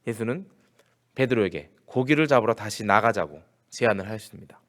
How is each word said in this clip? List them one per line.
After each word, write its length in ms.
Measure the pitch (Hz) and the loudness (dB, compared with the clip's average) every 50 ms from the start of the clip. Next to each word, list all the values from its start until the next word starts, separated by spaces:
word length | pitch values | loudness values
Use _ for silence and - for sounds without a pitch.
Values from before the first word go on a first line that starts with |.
| _ | _
예수는 400 | 117 113 110 113 113 131 185 196 _ _ _ _ _ _ _ _ _ _ _ _ _ _ | -8 -8 -6 -6 -6 -6 -8 -10 _ _ _ _ _ _ _ _ _ _ _ _ _ _
베드로에게 540 | - 131 117 127 117 101 92 - 76 76 _ _ _ _ | -2 0 0 2 0 0 0 -2 -8 -14 _ _ _ _
고기를 420 | _ - 127 127 131 151 147 156 | _ -4 -4 0 2 2 2 4
잡으러 260 | 147 143 123 107 113 113 | 4 4 4 4 2 -2
다시 300 | - 107 107 - - 110 | -2 -4 -10 -8 -6 0
나가자고 580 | 101 98 107 107 117 104 101 82 73 73 78 _ _ _ _ _ _ | 4 4 4 4 2 0 0 -4 -6 -8 -20 _ _ _ _ _ _
제안을 400 | - - 120 113 104 98 95 104 | -6 -2 0 0 0 0 -4 -10
하였습니다. 500 | 110 107 - - - - - - - _ _ | -12 -12 -14 -18 -20 -20 -20 -20 -20 _ _